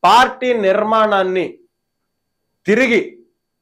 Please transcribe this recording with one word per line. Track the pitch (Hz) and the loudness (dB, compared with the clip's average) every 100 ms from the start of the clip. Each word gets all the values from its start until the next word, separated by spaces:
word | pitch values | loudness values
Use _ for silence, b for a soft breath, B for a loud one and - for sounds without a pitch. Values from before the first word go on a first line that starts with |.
పార్టీ | 175 220 254 254 254 | 4 4 2 -2 -4
నిర్మాణాన్ని | 233 196 196 214 220 214 202 185 185 151 - _ _ _ _ _ _ _ _ _ _ - | -2 0 -2 0 0 0 0 -2 -4 -6 -10 _ _ _ _ _ _ _ _ _ _ -2
తిరిగి | 214 254 226 - - _ _ _ _ | 0 2 0 -2 -14 _ _ _ _